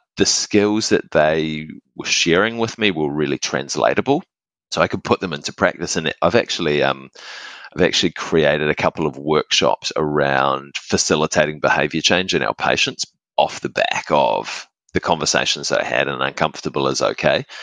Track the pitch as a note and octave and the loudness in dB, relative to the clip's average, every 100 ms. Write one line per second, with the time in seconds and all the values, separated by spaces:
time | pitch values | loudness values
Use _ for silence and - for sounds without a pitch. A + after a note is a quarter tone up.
0 | _ - G2 - - G#2+ G#2 G#2+ - G2+ | _ -2 0 0 0 2 4 2 2 0
1 | - D#2+ D2+ D#2+ D#2+ D#2 D#2 - - - | 2 2 4 2 0 -4 -8 -14 -16 -12
2 | C2+ - E2+ E2 G#2+ A#2 A2+ - G#2+ D#2+ | -4 0 2 4 2 0 -4 0 0 2
3 | D2+ D2 C#2+ C#2 - C2+ C#2+ D2+ A1 C#2 | 0 0 -2 -2 -2 -4 -4 0 2 2
4 | A#2 D3 - _ _ _ _ - F2 G2 | 0 -2 -4 _ _ _ _ 0 0 0
5 | - G#2+ F#2 D2 - - F#2+ C#2+ E2+ F2+ | -2 -2 -2 -6 -8 -2 -2 0 -4 -2
6 | D#2+ - E2+ A2+ - - E2 D2 C2+ C2+ | -2 0 2 2 0 -2 0 2 2 -2
7 | C2+ - - - - - - - F2 - | -8 -20 -18 -16 -16 -18 -10 0 2 2
8 | F2+ - - E2 D2 D2+ D2+ D2 - - | 0 -2 0 2 4 2 0 0 0 0
9 | D#2 C#2 D2 D2+ - - - - - - | -2 -2 0 0 2 2 2 2 -2 -2
10 | D#2 D2 C#2 C2+ C#2 C2+ C#2 - - G2 | 0 2 2 2 2 0 -4 -14 -4 -2
11 | - D#2 D2+ - D2+ D2+ - D2+ D2 D#2 | 2 2 2 2 0 0 0 2 0 0
12 | - F2+ F#2 F2+ A#1 - - B1+ - B2+ | 2 2 2 0 0 -2 0 0 0 -4
13 | - _ _ - D2 - - - - - | -10 _ _ -2 0 -2 -6 -2 -2 -2
14 | - D2+ B1 G1+ A1 - - _ _ F#2 | 0 2 2 0 -4 -10 -14 _ _ -4
15 | - E2 D2 - B1 D2+ C#2+ - - A#1+ | 0 0 0 0 0 -2 -2 -2 0 0
16 | C#2 C2 C2 - D#2 - - C#2+ C2+ C2+ | 0 -2 -4 -2 -4 -4 -6 -2 -2 0
17 | A1+ - - C#2+ - - | -2 0 0 0 -2 -14